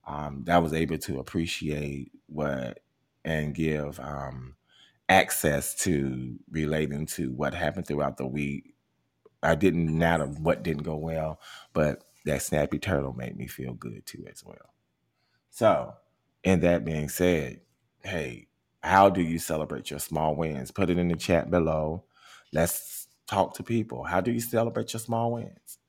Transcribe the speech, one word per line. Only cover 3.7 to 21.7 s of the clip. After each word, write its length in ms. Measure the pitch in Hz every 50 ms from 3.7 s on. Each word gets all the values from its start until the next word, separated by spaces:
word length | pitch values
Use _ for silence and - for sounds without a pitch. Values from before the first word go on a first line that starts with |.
| 76 76 73 73 69 67
um, 560 | 65 71 73 69 69 67 65 65 64 64 - _ _ _ _ _ - _ _ _ _ -
access 640 | 92 95 - - - - - 78 71 69 67 - -
to 640 | - - 98 80 71 69 67 65 64 64 64 57 - - -
relating 560 | 80 80 78 73 78 78 78 69 71 71 78
to 260 | - - - 73 65
what 220 | 64 64 73 69 -
happened 320 | - 85 73 73 92 80
throughout 300 | - 73 71 71 69 67 -
the 80 | 67
week. 480 | 65 67 73 71 71 71 - - - _ _ _ _ _ _ _ _ _ _ _ - _ _
I 120 | - 82 82
didn't 420 | 76 98 95 80 85 82 80 78
matter 300 | 80 85 82 85 82 73
what 360 | 69 71 73 78 82 - -
didn't 220 | - 85 78 73 76
go 120 | 80 78
well, 440 | 76 78 82 80 80 78 80 76 _ - - - - - _
but 320 | _ 82 76 73 65 - _ _ _ _ _
that 160 | 76 73 69
snappy 360 | - - 78 76 73 - - 76
turtle 360 | - 98 90 71 69 67 62
made 220 | 60 62 62 -
me 120 | - 65 65
feel 260 | - - 65 64 62
good 320 | - - 60 55 50 _
too 200 | - - - - -
as 140 | 50 - -
well. 300 | 50 50 50 - _ _ _ _ _ _ _ _ _ _ _ _ _ _ _ _ _
So, 440 | _ - 113 107 90 - 65 - - _ _ _ _ _ _ _ _ _ -
in 160 | 92 95 85
that 240 | 78 87 87 85 55
being 240 | 80 80 76 76 73
said, 520 | - - 90 90 87 78 69 64 - - _ _ _ _ _ _ _ _ -
hey, 440 | - 92 82 73 64 60 - - _ _ _ _ _ _ _
how 280 | - - 92 98 98 98
do 120 | 92 95
you 160 | 87 80 82 80
celebrate 520 | - - 80 78 76 73 76 64 - -
your 100 | 73 73
small 360 | - - 82 76 78 78 76
wins? 340 | 73 82 80 76 67 64 65
Put 200 | - - 98 85
it 80 | 87 87
in 100 | 87 87
the 80 | 87
chat 340 | 78 - - 87 82 - 80
below. 540 | 87 87 82 80